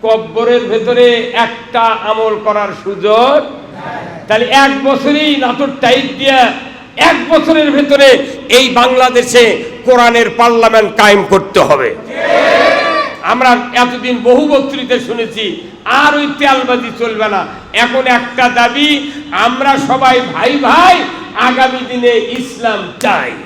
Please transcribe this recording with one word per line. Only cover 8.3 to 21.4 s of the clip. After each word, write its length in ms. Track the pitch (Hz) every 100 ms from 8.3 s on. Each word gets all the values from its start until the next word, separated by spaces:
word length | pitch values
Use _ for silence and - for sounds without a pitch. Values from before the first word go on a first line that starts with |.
| - -
এই 200 | 240 262
বাংলাদেশে 920 | 233 247 254 254 240 240 240 233 170 - - -
কোরআনের 440 | 254 240 233 226
পার্লামেন্ট 680 | - 240 233 226 226 208 -
কায়েম 260 | 208 202 185
করতে 300 | 190 - 196
হবে। 360 | 131 143 123 - - - - - - - - - - - - -
আমরা 340 | - 233 254 240 247
এতদিন 460 | 240 247 247 247 247
বহু 240 | 240 247 302
বক্তৃতা 520 | 285 277 285 277 247
শুনেছি, 600 | - 226 226 - 208 - - - 202
আর 300 | 254 294 294
ওই 120 | 285 285
তেলবাজি 520 | 285 269 247 247 240 -
চলবে 280 | 233 214 214
না। 180 | 202 151 - -
এখন 340 | 202 240 254 262
একটা 420 | 240 247 254 247
দাবি, 640 | 247 226 247 294 285 277 294 -
আমরা 460 | 180 226 247 269 277 277
সবাই 340 | 262 262 254 247
ভাই 220 | - 226 285
ভাই, 400 | 262 294 359 359 - - -
আগামী 420 | 208